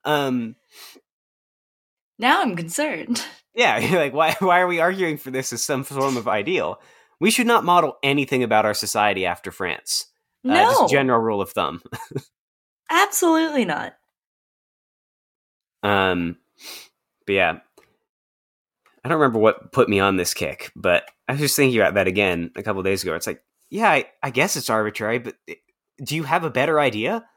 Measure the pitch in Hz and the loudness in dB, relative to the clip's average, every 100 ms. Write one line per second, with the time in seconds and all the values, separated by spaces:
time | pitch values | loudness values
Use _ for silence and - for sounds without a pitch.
0 | 143 151 135 127 113 117 _ - - - | 0 0 0 -2 -6 -12 _ -20 -20 -20
1 | _ _ _ _ _ _ _ _ _ _ | _ _ _ _ _ _ _ _ _ _
2 | _ - 240 349 320 175 165 - 302 170 | _ -2 2 2 0 -4 -6 -4 -4 -4
3 | - 240 - - _ - 220 113 110 180 | -6 -6 -6 -18 _ 0 2 2 2 0
4 | 143 135 160 - 190 180 180 170 170 190 | 0 2 0 2 2 4 2 2 0 0
5 | 175 147 131 131 127 117 - 135 131 139 | -2 -4 -6 -6 -6 -6 -4 -4 -4 -2
6 | 135 123 110 104 101 180 82 - _ _ | -2 -2 -2 -2 -2 -2 -4 -8 _ _
7 | _ _ 202 220 233 233 175 175 151 - | _ _ 0 2 2 2 4 4 2 -2
8 | 139 143 139 127 117 107 107 104 110 107 | 0 0 0 0 2 2 2 -2 -4 0
9 | 104 95 90 87 92 - 90 - - - | 2 2 -2 -4 -10 -8 -6 -6 -6 -8
10 | - _ _ _ 254 320 453 539 202 139 | -8 _ _ _ 2 4 4 4 2 2
11 | 131 123 113 104 92 - 78 85 - - | 2 0 0 -2 -4 -4 -4 -6 -14 -16
12 | - - - _ _ _ _ _ - 330 | -12 -12 -12 _ _ _ _ _ -2 0
13 | 403 - 339 320 320 294 190 147 - _ | 0 2 2 2 2 0 -2 -4 -8 _
14 | _ _ _ _ _ _ _ _ _ _ | _ _ _ _ _ _ _ _ _ _
15 | _ _ _ _ _ _ _ _ 101 101 | _ _ _ _ _ _ _ _ 0 2
16 | 95 90 85 87 _ _ - - - _ | 2 0 -2 -6 _ _ -20 -18 -20 _
17 | _ _ - 95 87 87 _ _ _ _ | _ _ -2 0 0 -2 _ _ _ _
18 | _ _ _ _ _ _ _ _ _ _ | _ _ _ _ _ _ _ _ _ _
19 | 131 160 139 113 110 - - - 120 101 | -4 2 2 4 4 2 -4 0 2 4
20 | 98 95 87 - 76 - - - 92 87 | 2 2 -2 -4 -8 -8 -16 -4 0 0
21 | - _ - 139 143 - 135 117 90 98 | 0 _ -6 -2 -2 2 2 4 2 2
22 | 95 92 98 85 85 - 107 98 92 98 | 0 0 0 -2 -6 -8 -6 -4 -2 -2
23 | 92 82 - 85 _ _ _ 196 220 147 | -4 -6 -8 -10 _ _ _ -2 0 0
24 | - _ 143 120 180 143 - 110 107 - | -2 _ -4 -2 -2 -2 -2 -2 -2 -4
25 | 107 120 113 - - 85 _ _ _ _ | -4 -4 -6 -16 -18 -18 _ _ _ _
26 | 127 156 139 170 160 123 151 151 139 107 | -8 -8 -2 -2 0 -2 0 2 0 0
27 | 123 226 - | -4 -4 -8